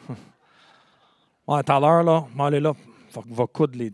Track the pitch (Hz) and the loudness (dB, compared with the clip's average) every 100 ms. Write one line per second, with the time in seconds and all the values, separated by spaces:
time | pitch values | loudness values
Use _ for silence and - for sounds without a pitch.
0 | - 117 - _ _ _ _ _ _ _ | -16 -18 -18 _ _ _ _ _ _ _
1 | _ _ _ _ _ 147 139 143 147 165 | _ _ _ _ _ -4 2 2 4 4
2 | 170 160 147 117 143 143 151 147 - - | 4 2 0 -4 -2 0 0 -4 -8 -20
3 | _ - 110 117 120 - 151 123 120 | _ -16 -14 -6 -6 0 -2 -2 -10